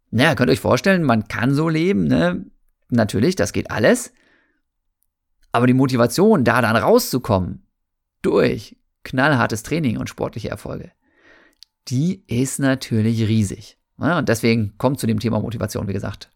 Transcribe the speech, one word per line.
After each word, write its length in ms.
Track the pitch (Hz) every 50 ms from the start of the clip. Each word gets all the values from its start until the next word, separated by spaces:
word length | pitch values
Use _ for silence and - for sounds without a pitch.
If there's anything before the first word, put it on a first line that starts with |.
| _ -
naja, 260 | - 113 139 165 135
könnt 140 | - 123 -
ihr 40 | 139
euch 60 | -
vorstellen, 440 | - 104 113 127 - 196 190 180 165
man 240 | 131 117 107 - -
kann 240 | - - 113 131 139
so 160 | 143 160 165
leben, 360 | 156 156 165 190 208 196 170
ne? 400 | 147 127 147 165 175 180 - - - _ _ _ _ _ _ _ -
Natürlich, 460 | 123 117 113 107 - 92 117 175 185
das 180 | - 95 - -
geht 180 | 95 - -
alles. 400 | - 101 113 160 240 240 - - _ _ _ _ _ _ _ _ _ _ _ _ _ _ _ _ _ _ _ _ _ _ _ _ _ _ _ _
Aber 160 | - 123 123
die 60 | 123 127
Motivation, 720 | 131 139 131 131 117 117 120 - - 196 220 220 156 117
da 180 | 117 113 127
dann 140 | 117 104 113
rauszukommen, 920 | 107 98 160 220 247 240 - - 123 - - 104 92 90 87 95 - _ _ _ _ _ _ _ _ _ _ _ _
durch 540 | - - 160 196 151 123 120 110 - - - _ _ _ _ _ -
knallhartes 600 | - - 127 135 156 147 120 113 - 117 110 -
Training 340 | - 143 170 156 120 104
und 120 | 131 131 -
sportliche 400 | - - - - - 117 101 -
Erfolge, 420 | - 95 - - - - - - _ _ _ _ _ _ _ _ - _ _ _ _ _ - _ _ _ -
die 380 | - 123 127 156 180 190 - _
ist 320 | - 117 120 135 135 - -
natürlich 680 | 139 131 135 131 - - 117 110 107 113 117 110 113
riesig. 500 | 104 113 110 104 92 - - - - _ _ _ _ _ -
Ja, 160 | - 139 175
und 120 | 165 123 110
deswegen 480 | 131 - - 117 113 117 107 98 -
kommt 200 | - - - 143
zu 100 | - -
dem 120 | 113 113 -
Thema 220 | - 110 110 107
Motivation, 480 | - - - - 104 104 - 98 101 98
wie 40 | 98
gesagt, 380 | 101 107 107 - - - _ _